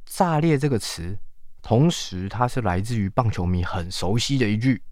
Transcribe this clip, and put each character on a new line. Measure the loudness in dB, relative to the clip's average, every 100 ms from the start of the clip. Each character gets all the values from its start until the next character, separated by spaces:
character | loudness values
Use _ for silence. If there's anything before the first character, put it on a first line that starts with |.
| -12
“炸 | 0 2 4
裂” | 4 4
这 | 2
个 | 0
词， | -4 -8 -6 -6 -6 -10 -14 -14
同 | 2 4 4
时 | 2 -6 -6 -6
它 | -2 0
是 | 0
来 | 0 0
自 | 0 0
于 | 0
棒 | 0 0
球 | 0
迷 | 0 0
很 | 0 -4 -6
熟 | -4 0 0
悉 | 0 0
的 | 2
一 | 2
句 | 2 0 -4